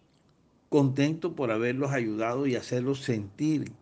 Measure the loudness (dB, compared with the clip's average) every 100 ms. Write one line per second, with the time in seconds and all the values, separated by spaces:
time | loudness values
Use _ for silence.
0 | _ _ _ _ _ _ _ 4 4 4
1 | 2 2 -4 -2 -2 0 0 0 -2 -2
2 | -2 -2 -2 0 0 -2 -2 -2 -2 -2
3 | -2 -4 -4 -4 -2 0 -4 -10